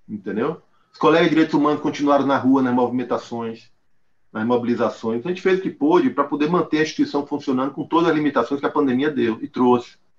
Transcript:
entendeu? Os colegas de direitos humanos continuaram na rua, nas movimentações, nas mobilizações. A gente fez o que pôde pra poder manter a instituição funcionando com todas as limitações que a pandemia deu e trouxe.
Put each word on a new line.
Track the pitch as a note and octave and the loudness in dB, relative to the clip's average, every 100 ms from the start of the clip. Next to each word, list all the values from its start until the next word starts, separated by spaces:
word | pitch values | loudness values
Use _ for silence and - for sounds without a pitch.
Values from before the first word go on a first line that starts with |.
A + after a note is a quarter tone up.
| - | -14
entendeu? | G#2 - G2+ C3+ E3 _ _ _ | -12 -8 -4 -4 -4 _ _ _
Os | - | 0
colegas | D#3 E3 E3+ | 2 4 4
de | |
direitos | D3 D3+ | 2 2
humanos | D3+ D3 D3 | 2 2 0
continuaram | D#3 D3 C#3+ C#3+ C3+ | -2 -2 2 2 2
na | C3+ | 2
rua, | B2 C3+ | 4 4
nas | B2+ | 4
movimentações, | B2 B2 B2+ A#2+ A#2 - A#2 A#2 A2+ - _ _ _ _ _ _ | 2 0 0 -4 -6 -6 -8 -8 -10 -18 _ _ _ _ _ _
nas | G#2+ A2+ | -6 0
mobilizações. | A#2+ A2+ A2 A2+ - A2+ A#2 C#3+ | 0 0 0 -2 -2 -6 -4 -4
A | |
gente | F3+ | -4
fez | F#3+ F#3 | 0 0
o | |
que | - | -2
pôde | - C#3+ F3 C3 | -2 2 4 2
pra | B2 | 0
poder | C#3+ D3 D3+ | -4 -2 0
manter | F3 D#3+ D#3 | 0 0 0
a | |
instituição | D#3 - C#3+ C#3+ C#3+ | -2 0 -2 -2 -4
funcionando | C#3+ C#3+ C3 C#3 | -6 -2 -2 -2
com | C#3 C#3+ | -6 -2
todas | D#3+ E3+ | 0 2
as | D#3 | 0
limitações | D3 C3+ A#2 C#3 | 0 0 -2 -2
que | A#2+ | -4
a | |
pandemia | D3+ C#3+ B2 D3+ | -2 0 0 0
deu | C#3 A#2 A2 | 0 -2 -2
e | - | -8
trouxe. | - B2+ A#2+ - - _ | 0 2 2 0 -20 _